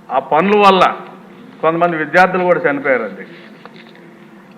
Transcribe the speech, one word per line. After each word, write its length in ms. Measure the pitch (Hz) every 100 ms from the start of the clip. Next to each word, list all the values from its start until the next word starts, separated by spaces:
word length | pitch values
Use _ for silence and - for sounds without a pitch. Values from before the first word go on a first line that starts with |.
| -
ఆ 80 | 127
పనుల 380 | - 147 196 208
వల్ల 380 | 196 190 139 - - - - - - -
కొంతమంది 360 | 160 170 175 160
విద్యార్థులు 460 | 147 170 185 180
కూడా 160 | 175 160
చనిపోయారు, 440 | 147 143 139 123
అధ్యక్ష. 280 | 107 95 - - - - - - - - - - - - -